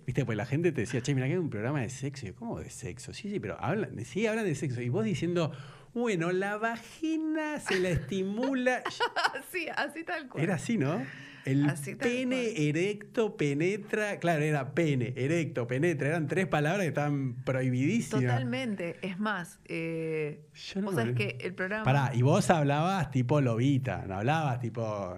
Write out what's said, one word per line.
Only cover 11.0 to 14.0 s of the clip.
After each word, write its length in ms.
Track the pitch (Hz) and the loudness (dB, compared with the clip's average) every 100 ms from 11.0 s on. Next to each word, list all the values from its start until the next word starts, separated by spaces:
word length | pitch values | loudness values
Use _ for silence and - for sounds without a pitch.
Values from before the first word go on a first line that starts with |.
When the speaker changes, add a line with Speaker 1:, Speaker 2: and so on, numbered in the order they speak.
| 269 - - - 139 | -4 -10 -16 -8 0
Speaker 1:
"El 240 | 135 143 | 4 4
Speaker 2:
Así 260 | 139 196 - | 2 -6 -2
tal 140 | 240 | 0
Speaker 1:
pene 340 | 247 254 254 233 | 2 0 0 0
Speaker 2:
cual. 60 | 156 147 | 2 2
Speaker 1:
erecto 720 | 151 196 208 208 - 214 214 | 2 0 -2 -4 0 0 2
penetra", 840 | 147 139 175 208 208 220 | 0 2 2 0 0 0